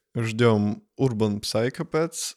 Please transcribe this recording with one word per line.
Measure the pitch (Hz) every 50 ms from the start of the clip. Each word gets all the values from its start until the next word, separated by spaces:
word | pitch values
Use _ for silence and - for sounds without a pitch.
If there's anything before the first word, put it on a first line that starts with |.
| _ _ -
Ждём | 120 113 113 110 113 120 117 110 104 104 104 - - - _ _
Urban | - 131 131 117 104 110 104 101 104
Psychopaths | - - - 110 117 131 - - 160 - - 156 165 165 - - - - -